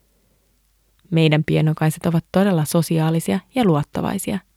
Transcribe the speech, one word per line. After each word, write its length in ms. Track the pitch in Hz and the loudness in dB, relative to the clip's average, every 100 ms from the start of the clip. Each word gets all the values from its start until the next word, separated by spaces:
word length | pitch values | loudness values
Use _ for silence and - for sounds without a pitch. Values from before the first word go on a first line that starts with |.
| _ _ _ _ _ _ _ _ _ _ _ | _ _ _ _ _ _ _ _ _ _ _
Meidän 340 | 165 160 151 | 2 4 4
pienokaiset 640 | - 156 156 156 156 - 170 | 2 0 0 0 -2 -2 -2
ovat 180 | 165 - | -2 -2
todella 320 | 185 202 170 | 0 0 0
sosiaalisia 760 | 151 170 156 160 160 165 175 196 - | 0 -2 0 0 0 -2 -2 -4 -4
ja 100 | 262 | -2
luottavaisia, 760 | 214 147 147 - - 196 - 202 - | 2 2 -2 -6 -6 -6 -6 -8 -8